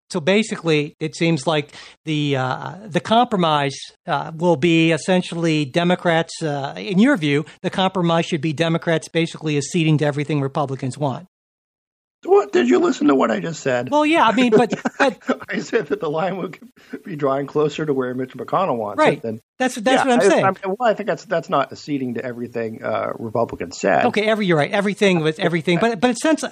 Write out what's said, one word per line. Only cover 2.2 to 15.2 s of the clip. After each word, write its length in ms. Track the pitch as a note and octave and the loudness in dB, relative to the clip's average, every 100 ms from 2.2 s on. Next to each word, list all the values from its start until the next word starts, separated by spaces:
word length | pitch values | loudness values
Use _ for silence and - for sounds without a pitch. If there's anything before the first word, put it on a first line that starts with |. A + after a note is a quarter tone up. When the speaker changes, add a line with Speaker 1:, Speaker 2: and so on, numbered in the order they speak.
| D3 C3+ | 0 0
Speaker 1:
uh, 380 | C3 B2+ - E3 G#3+ | -2 -4 -8 -12 -6
the 160 | E3 | -4
compromise, 760 | - A3 A#3+ G3+ E3 D3+ C#3+ C#3 - - - | 0 2 2 2 2 2 0 -4 -16 -14 -6
uh, 240 | D3 D#3 D#3+ | -4 -4 -2
will 200 | F3+ D#3+ | 2 2
be 360 | F3 E3 E3 | 4 4 4
essentially 720 | D#3+ - F#3 F3+ E3+ E3 D#3 D3 | 2 2 0 0 -2 0 0 0
Democrats, 760 | E3+ F3 F3+ F3+ E3 E3 - | 0 0 2 2 0 0 -4
uh, 320 | D#3+ C#3+ C#3 E3 | -6 -4 -6 -8
in 220 | G#3 F#3 | -2 4
your 180 | A#3+ C4 | 4 4
view, 280 | D3+ C#3+ D#3+ - | 2 0 -2 -8
the 80 | F#3 | -6
compromise 560 | - F#3+ F#3+ E3+ E3 E3+ | 0 0 0 2 2 0
should 160 | E3 | -2
be 120 | D#3+ | -4
Democrats 540 | D3 E3 E3 F3 D#3+ - | 0 0 0 0 -2 0
basically 480 | E3 E3 - D#3 D3 | -2 -2 -2 -2 -2
acceding 400 | C3+ F#3 D#3+ D3+ | 0 2 4 4
to 80 | D3 | 2
everything 340 | C#3+ D3 D3+ | -2 -2 -2
Republicans 560 | C3+ C3+ C#3 C3+ C3+ C3 | -2 -2 -4 -4 -8 -4
want. 300 | C#3+ C3 F3+ _ _ _ _ _ _ _ _ _ - | -4 -4 -12 _ _ _ _ _ _ _ _ _ 2
Speaker 2:
What? 280 | G4+ - | 2 4
Did 160 | F4+ A#3+ | 2 4
you 100 | F4 | 4
listen 280 | E4+ C4 D4 | 4 2 2
to 80 | C#4 | 4
what 160 | A#3+ | 2
I 100 | G#3+ | 0
just 180 | E3+ E3 | -4 -6
said? 300 | D3 B2 B2 | -2 -2 0
Speaker 1:
Well, 140 | D4 D4+ | 2 2
yeah, 200 | D#4+ A3+ | 4 4
I 60 | |
mean, 200 | G#3+ B3 A3+ | 4 4 4
but, 180 | A#3+ - - | 2 -2 -6
Speaker 2:
<laughs> 80 | - | 0
Speaker 1:
but 240 | C#4 - | 0 0